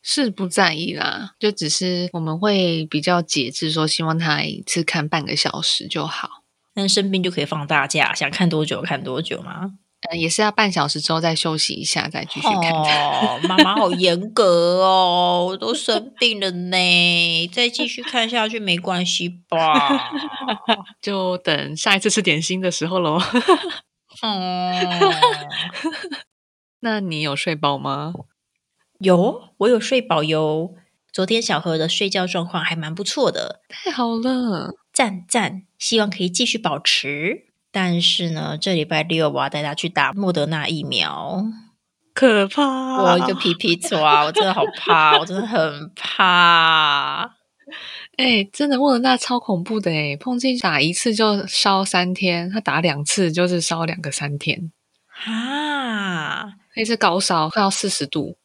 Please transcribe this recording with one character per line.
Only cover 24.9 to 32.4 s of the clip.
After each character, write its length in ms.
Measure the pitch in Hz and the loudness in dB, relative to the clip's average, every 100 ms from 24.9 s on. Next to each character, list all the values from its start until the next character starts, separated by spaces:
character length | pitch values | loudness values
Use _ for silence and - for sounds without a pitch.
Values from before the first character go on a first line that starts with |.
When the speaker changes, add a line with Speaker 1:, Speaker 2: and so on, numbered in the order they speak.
| 175 202 339 494 - 147 - 175 - 311 320 359 277 - _ _ _ _ _ | 2 2 4 2 0 -6 -8 -8 -6 -8 -8 -12 -14 -16 _ _ _ _ _
Speaker 1:
那 180 | 233 214 | -4 -2
你 220 | 190 156 | -2 -2
有 140 | 151 143 | -2 -2
睡 200 | - 156 | -2 0
饱 200 | 151 139 | 0 0
吗？ 380 | 139 139 156 175 - _ _ _ _ _ _ _ | -2 -4 -6 -10 -14 _ _ _ _ _ _ _
Speaker 2:
有， 500 | 190 175 208 - - _ | 4 6 4 0 -12 _
我 100 | 208 | 4
有 120 | 240 | 4
睡 200 | 226 262 | 4 0
饱 240 | 233 160 | 2 0
哟。 520 | 156 156 156 156 175 - _ _ _ | 2 2 2 0 -4 -10 _ _ _
昨 140 | - 185 | -4 0
天 160 | 226 | 0
小 180 | 226 151 | 0 -2
何 200 | 180 160 | 0 0
的 100 | 160 | 0
睡 180 | - 202 | 0 0
觉 200 | 196 180 | 0 -2
状 180 | 180 | -2